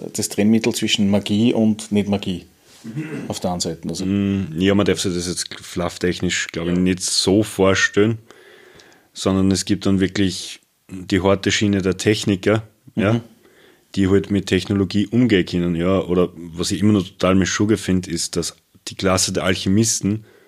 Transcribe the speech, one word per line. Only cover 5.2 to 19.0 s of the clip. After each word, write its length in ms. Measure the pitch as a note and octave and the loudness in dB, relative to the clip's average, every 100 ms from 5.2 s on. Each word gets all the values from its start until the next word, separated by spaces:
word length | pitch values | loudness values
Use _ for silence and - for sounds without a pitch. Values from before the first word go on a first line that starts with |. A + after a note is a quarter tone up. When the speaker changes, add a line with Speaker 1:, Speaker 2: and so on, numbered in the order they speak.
| F2 | -6
Speaker 3:
jetzt 240 | E2+ - | -6 -8
flufftechnisch, 920 | - - - F2 - F2+ F2 F2+ - - | -12 -12 -6 -6 -2 -4 -2 -4 -4 -6
glaub 160 | E2+ E2+ | -6 -2
ich, 60 | |
Speaker 2:
Ja. 60 | F2+ | 0
Speaker 3:
nicht 200 | F#2 F#2 | 2 0
so 400 | - - - G2 | -2 -2 2 2
vorstellen, 760 | G#2+ - F#2+ F#2+ - - G#2+ A2+ - - - - - - - _ _ | 2 2 2 4 2 2 2 0 -8 -20 -20 -20 -20 -20 -20 _ _
sondern 380 | - G2+ F#2+ F#2+ | -6 0 2 2
es 120 | F#2 | 2
gibt 220 | - F#2+ G2+ | 0 -2 0
dann 140 | G2 | 2
wirklich 580 | F#2 F#2+ F#2+ F2 - - _ _ - | 0 0 -2 -2 -10 -16 _ _ -16
die 320 | F#2+ F2+ G2 | -14 -2 2
harte 280 | F#2+ G2 G2+ | 2 2 0
Schiene 300 | - G#2 G2+ | 0 2 2
der 140 | F#2 F2+ | 0 0
Techniker, 680 | G#2+ G#2+ - G2 G#2 A2 A2+ _ - - | 0 0 0 0 2 0 -2 _ -12 -2
Speaker 1:
Mhm. 60 | |
Speaker 3:
ja, 180 | F#2+ A#2 - _ _ _ _ _ _ - | 0 0 -4 _ _ _ _ _ _ -2
die 140 | F#2+ | 2
halt 220 | G2 E2+ | 2 2
mit 160 | G2+ F2+ | -2 0
Technologie 580 | F#2+ F2+ G2+ F#2 G2+ G#2 | -2 0 0 0 0 0
umgehen 380 | A#2 B2+ G2 E2+ | 2 4 4 2
können, 300 | F2+ F2 E2 | 0 -2 0
ja. 260 | F2 F#2+ | 0 0
Oder 280 | E2+ F2+ F2 D#2 | 2 2 0 -2
was 360 | E2+ E2 F2 | -14 -6 -4
ich 100 | F#2+ | 0
immer 120 | G#2 | 2
noch 100 | G#2 F2+ | 2 0
total 280 | - F#2 F#2+ | -2 2 2
mit 120 | F2 | 2
Schugge 300 | - G#2+ G#2 | 0 0 0
finde, 320 | - F#2 F2+ | 0 -2 -2
ist, 240 | E2 - - | -6 -4 -4
dass 200 | D#2+ - _ - - | -6 -8 _ -18 -16
die 60 | |
Klasse 360 | - | -4